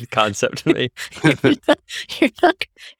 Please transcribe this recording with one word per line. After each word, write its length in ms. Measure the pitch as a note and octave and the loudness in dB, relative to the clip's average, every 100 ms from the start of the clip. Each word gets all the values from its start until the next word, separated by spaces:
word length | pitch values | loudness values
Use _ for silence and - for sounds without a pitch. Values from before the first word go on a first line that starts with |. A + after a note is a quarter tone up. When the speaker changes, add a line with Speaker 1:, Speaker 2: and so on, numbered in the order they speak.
| A#2 | 0
Speaker 1:
concept 520 | - G#2+ G#2 B2 - | 0 0 0 -4 -2
to 140 | - | -2
me. 160 | - B2 - - | -2 -2 -6 -14
Speaker 2:
<laughs> 160 | - | -2
you're 100 | D#3 C#3 | 0 2
not, 360 | - - - D4 _ - - - | 2 0 0 -2 _ -14 -12 -2
you're 100 | C#4 - | -2 2
not, 240 | F4 E4+ - _ - - | 0 0 -8 _ -20 -20